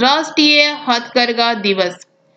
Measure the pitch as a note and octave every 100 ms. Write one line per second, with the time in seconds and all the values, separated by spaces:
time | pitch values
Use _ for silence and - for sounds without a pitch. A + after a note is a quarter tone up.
0 | C4 D4+ D4+ - D4+ D4 D4 D4 - A#3+
1 | A#3+ B3+ A#3+ A#3 A#3 A3 G3 F#3+ F3+ F3+
2 | - _ _